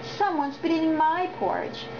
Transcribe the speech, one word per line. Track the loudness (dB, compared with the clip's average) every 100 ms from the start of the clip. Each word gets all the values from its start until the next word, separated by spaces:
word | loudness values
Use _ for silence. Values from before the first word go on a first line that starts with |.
| -10 -2
Someone's | 0 2 -2 -2
been | 0
eating | 2 2 4
my | 4 4 -2 -2
porridge. | -2 0 -4 -6 -10